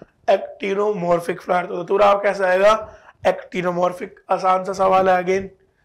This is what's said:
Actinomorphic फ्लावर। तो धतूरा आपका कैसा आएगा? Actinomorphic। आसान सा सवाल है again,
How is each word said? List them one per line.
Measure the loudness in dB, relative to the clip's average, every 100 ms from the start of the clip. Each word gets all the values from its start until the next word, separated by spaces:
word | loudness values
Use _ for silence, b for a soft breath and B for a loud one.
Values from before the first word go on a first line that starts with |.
| B B 0
Actinomorphic | 0 -2 -10 -6 -2 -2 -2 0 0 -2 -6
फ्लावर। | -2 -2 -2
तो | -6
धतूरा | -2 2 4
आपका | 2 0
कैसा | -2 0
आएगा? | 4 4 2 -2 B B B -2
Actinomorphic। | -2 -4 -6 -4 0 -2 -2 -12 -12 -4
आसान | -2 0 0
सा | -2
सवाल | -2 2 4 4
है | 2
again, | 0 -4 -4 -16 _ _